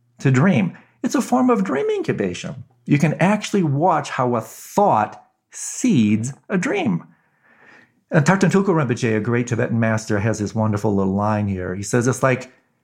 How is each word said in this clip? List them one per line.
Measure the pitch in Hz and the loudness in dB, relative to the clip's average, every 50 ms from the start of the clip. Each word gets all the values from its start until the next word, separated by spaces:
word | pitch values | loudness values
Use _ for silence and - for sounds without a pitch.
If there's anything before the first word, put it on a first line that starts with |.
| _ _ _ - | _ _ _ -2
to | - 139 131 | 0 2 4
dream. | 123 151 196 185 123 98 85 - - - _ _ _ - | 4 4 4 4 4 2 0 -4 -8 -20 _ _ _ -8
It's | 247 - | -4 -2
a | 285 - | -2 -2
form | - - 254 254 254 | 0 0 2 2 2
of | 240 196 190 | 2 2 0
dream | 185 - 415 427 427 | -2 -2 -4 -2 -2
incubation. | 427 403 330 - - - 104 92 90 - - - - - - _ _ _ - | -2 -2 -2 -2 -2 -2 -2 -4 -4 -6 -10 -12 -12 -12 -16 _ _ _ -2
You | - 139 143 | 0 0 2
can | 170 156 143 | 2 2 0
actually | - - 185 214 214 208 - - 202 180 | 2 2 2 0 0 -2 -2 -2 0 0
watch | 151 135 143 160 185 170 151 135 - | 0 0 0 2 2 2 0 -2 -4
how | - - 131 123 120 | -4 -2 -2 0 0
a | 113 | -2
thought | 110 - - - - - - - 208 190 135 107 107 - - - - _ _ _ _ _ - | -4 -6 -14 -20 -14 -4 0 2 4 4 4 2 2 0 -4 -12 -20 _ _ _ _ _ -16
seeds | - - - - - - 254 208 135 110 104 107 110 113 131 143 - _ - | -14 -12 -12 -8 -2 0 2 4 4 4 4 2 0 -2 -4 -8 -12 _ -4
a | - | -4
dream. | 185 180 262 359 403 359 247 180 165 - - _ _ _ _ _ _ _ _ _ _ _ - - - _ _ _ _ _ - - | -2 -2 -2 -2 -2 -2 -2 -2 -2 -4 -10 _ _ _ _ _ _ _ _ _ _ _ -20 -20 -20 _ _ _ _ _ -2 0
And | 175 139 | 2 4
Tartan | 156 190 190 196 175 | 4 2 2 2 2
Tulku | 143 190 196 | 2 2 2
Rinpoche, | 202 180 160 147 117 123 - - 113 110 | 2 2 0 2 0 -2 -2 0 0 0
a | 107 | 0
great | 101 117 120 120 123 | 0 0 -2 -2 -2
Tibetan | - 117 110 123 - 120 113 | -2 -2 -2 -2 -2 0 0
master, | 117 113 113 110 - - 107 101 | 0 0 0 -2 -2 -2 -2 0
has | 98 113 107 104 | 0 0 0 -2
this | 104 95 - | -4 -4 -2
wonderful | 110 110 107 104 101 - 110 101 | -2 -2 0 0 0 0 0 0
little | 98 98 98 95 | 0 0 0 0
line | 98 101 107 110 107 104 | 0 0 0 0 0 -2
here. | 101 98 92 90 90 90 | -2 -4 -4 -6 -6 -8
He | 98 101 | -8 -6
says, | - - 123 113 131 | -2 0 0 2 2
"It's | 117 - - | 0 0 0
like | 135 127 123 - - _ _ _ _ _ _ | 0 0 0 -4 -10 _ _ _ _ _ _